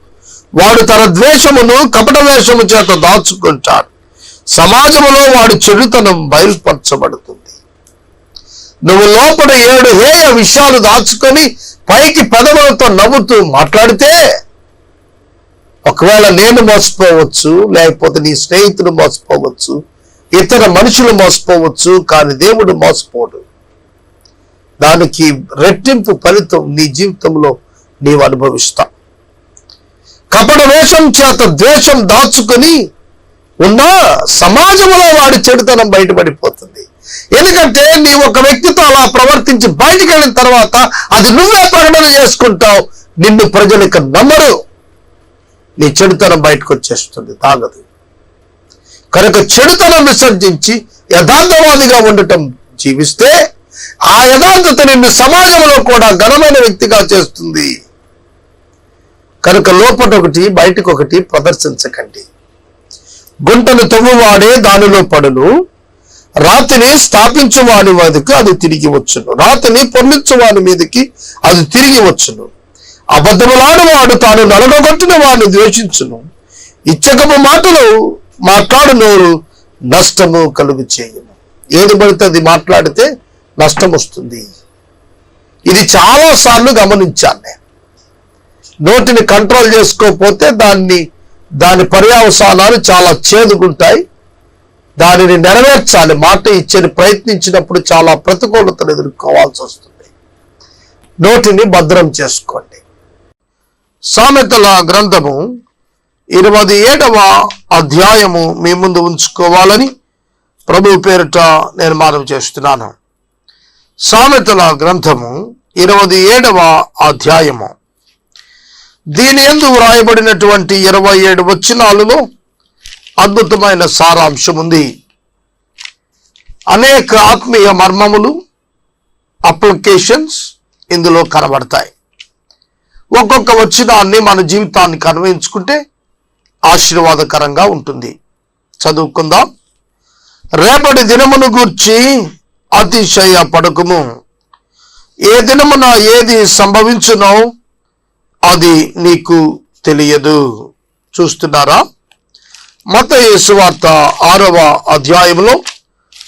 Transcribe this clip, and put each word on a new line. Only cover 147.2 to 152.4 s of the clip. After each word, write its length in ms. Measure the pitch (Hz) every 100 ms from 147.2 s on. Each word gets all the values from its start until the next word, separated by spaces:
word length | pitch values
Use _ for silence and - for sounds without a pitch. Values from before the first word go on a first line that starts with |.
| 202 208 233 233 _ _ _ _ _ _ _ -
అది 500 | 175 175 170 160 156 180
నీకు 640 | 175 165 160 170 156 - _ _
తెలియదు. 840 | - 147 147 147 143 151 139 107 - _ _ _ _ -
చూస్తున్నారా? 640 | 165 - 165 147 139 175 - _ _ _ _ _